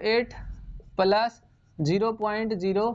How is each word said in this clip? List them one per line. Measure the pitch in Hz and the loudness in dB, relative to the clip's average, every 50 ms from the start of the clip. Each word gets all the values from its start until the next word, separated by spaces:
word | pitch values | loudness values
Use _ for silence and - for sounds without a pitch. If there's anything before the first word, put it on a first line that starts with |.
| - | 0
एट | 208 220 233 247 240 - - - - - - - - - - - - - | 2 2 2 2 -2 -4 -12 -12 -12 -12 -12 -12 -14 -16 -16 -16 -8 -2
प्लस | - 190 190 202 208 226 233 - - _ _ _ _ _ _ _ - | 2 2 4 4 4 2 0 -4 -8 _ _ _ _ _ _ _ -2
ज़ीरो | 156 143 175 196 214 226 220 | 0 2 2 2 2 0 -2
पॉइंट | 220 214 214 208 214 220 220 220 | 0 -2 -2 0 0 -2 -2 -2
ज़ीरो | 185 180 196 190 202 214 233 233 | -2 0 0 2 2 2 0 -2